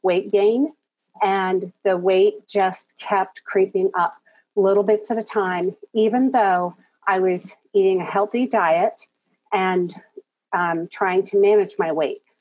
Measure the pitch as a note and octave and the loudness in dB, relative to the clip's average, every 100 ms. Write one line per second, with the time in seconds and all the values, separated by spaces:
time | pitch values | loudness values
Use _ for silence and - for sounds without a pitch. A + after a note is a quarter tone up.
0 | F#3+ F3+ G3+ G3+ G3+ A#3+ D4 - _ _ | 0 0 0 2 2 2 -2 -6 _ _
1 | _ - G3+ G3 F#3 F#3 F3+ - G3+ F3+ | _ -4 -2 0 0 -2 -4 -4 -2 0
2 | F3+ F#3+ G#3 G#3 - G3+ F#3+ F3+ - - | 2 4 2 0 -4 -2 -2 -4 -16 -16
3 | - G3 F#3+ - - G3 F#3+ F#3+ F#3 F3+ | -4 -4 -4 -8 -4 0 0 0 -2 0
4 | E3+ - _ _ _ - F#3+ G3+ G3+ G#3+ | -4 -6 _ _ _ 0 2 2 2 0
5 | G#3+ A3+ A3 G#3+ F#3 F3+ F#3 - - A3+ | -2 -6 -4 -4 -2 -2 -4 -8 -6 0
6 | A3 B3 C4 A#3+ G3+ F3+ F3 F3 _ _ | 0 2 2 2 2 2 -2 -8 _ _
7 | - F#3+ F#3 F3+ F3+ - _ G3+ F#3+ F#3 | -2 0 0 -2 -8 -20 _ 2 2 0
8 | D#3+ G3 G#3+ A#3+ B3+ A3+ E3+ E3 G#3 - | -2 -2 -2 -2 -2 0 2 2 0 -4
9 | - _ _ _ _ G3 F#3 F3+ F3 F#3 | -18 _ _ _ _ -4 0 0 -2 -8
10 | - - - _ _ F3+ F3 E3 F3 - | -20 -20 -20 _ _ -4 -2 -4 -8 -4
11 | G3 F#3 G3 - G3+ G#3 F#3+ - E3 D#3 | 0 0 0 2 4 4 2 -2 -4 -2
12 | D3 - _ _ | -4 -6 _ _